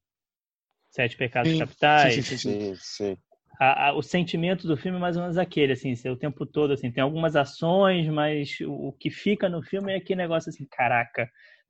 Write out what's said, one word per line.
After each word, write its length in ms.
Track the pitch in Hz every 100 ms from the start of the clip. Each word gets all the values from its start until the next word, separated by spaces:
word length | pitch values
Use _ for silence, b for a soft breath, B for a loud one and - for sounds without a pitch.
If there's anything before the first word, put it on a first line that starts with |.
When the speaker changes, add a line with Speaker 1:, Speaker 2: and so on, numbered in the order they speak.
| _ _ _ _ _ _ _ _ _
Speaker 1:
Sete 260 | - 120 -
Pecados 360 | 127 123 151
Speaker 2:
Sim, 60 | 160
Speaker 1:
Capitais. 560 | 127 - 147 151 135
Speaker 2:
sim, 80 | 117
sim, 140 | 120 123
sim. 240 | 107 104
Speaker 3:
Sim, 160 | 104 92
sim. 380 | - - 104 95 _ _ _ -
Speaker 1:
A, 280 | 135 135 143
a, 40 |
o 80 | 143
sentimento 640 | - 180 170 175 170 185 165
do 100 | 151
filme 220 | 185 180
é 20 |
mais 160 | 180 170
ou 60 |
menos 160 | 175 170
aquele, 340 | 180 170 139
assim, 220 | 127 139
ser 160 | 120 131
o 60 | 127
tempo 280 | 151 -
todo, 280 | 147 151 147
assim, 180 | 139 127
tem 120 | 117
algumas 340 | 139 156 165 151
ações, 720 | 139 - 165 185 190 180 156
mas 500 | 151 151 151 143 -
o, 280 | 151 143 139
o 40 |
que 160 | - 156
fica 400 | - 196 208 190
no 140 | 170
filme 300 | 123 196 196
é 40 | 190
aquele 240 | 185 185
negócio 300 | 175 165 160
assim, 160 | - 135
caraca, 600 | - 120 120 117 - 113 b b b